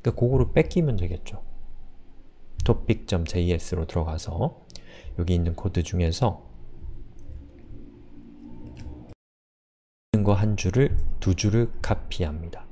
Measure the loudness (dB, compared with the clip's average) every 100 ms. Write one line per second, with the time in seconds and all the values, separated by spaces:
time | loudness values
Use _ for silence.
0 | 0 2 4 4 6 4 4 2 2 2
1 | 0 -2 -6 -8 -6 -6 -6 -8 -10 -12
2 | -16 -18 -18 -18 -10 0 2 4 2 -2
3 | 0 -2 0 0 2 0 0 -4 0 -2
4 | -2 -4 -6 -2 -2 -4 -18 -16 -16 -16
5 | -10 -4 0 2 2 -2 -2 -2 0 2
6 | 2 2 0 0 -12 -16 -14 -12 -10 -10
7 | -12 -14 -14 -14 -16 -20 -16 -14 -14 -18
8 | -18 -18 -18 -18 -16 -14 -14 -14 -14 -14
9 | -16 -20 _ _ _ _ _ _ _ _
10 | _ 2 6 4 4 2 2 4 6 6
11 | 4 4 2 4 4 4 2 0 0 0
12 | 0 -2 -2 -4 -8 -12 -14